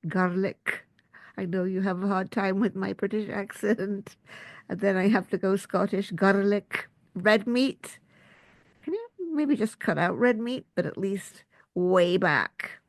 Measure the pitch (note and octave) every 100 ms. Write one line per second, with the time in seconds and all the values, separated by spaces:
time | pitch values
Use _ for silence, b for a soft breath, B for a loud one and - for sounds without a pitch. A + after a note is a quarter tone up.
0 | E3+ F#3+ F3+ F3+ F#3+ - - - - _
1 | _ B B - F#3+ F#3+ F#3 F#3 G3 F3+
2 | G3 F#3+ F#3+ - G3 F#3+ G3+ F#3+ G3 F#3+
3 | G3+ G#3+ G3+ G3+ G3+ - G#3 G#3+ G3 G3+
4 | - - B B B B - F3+ G3 F#3+
5 | F#3+ G#3+ F3+ F#3 F#3+ F#3+ - F#3 G3+ F#3+
6 | G3 E3+ G3 G3 G3 G3+ - - - _
7 | _ F#3+ F#3+ G#3+ G#3+ A#3+ C4 - - -
8 | _ b b b b b b _ - G4
9 | A#4 _ F4 D#4 D4 C#4+ A3 - - E3
10 | F#3+ A#2+ B3 A3+ A#3 B3+ - - D#3 -
11 | G3 G3 - - _ b b - F3+ F#3
12 | F3 F3 F3+ C#3+ - _ - -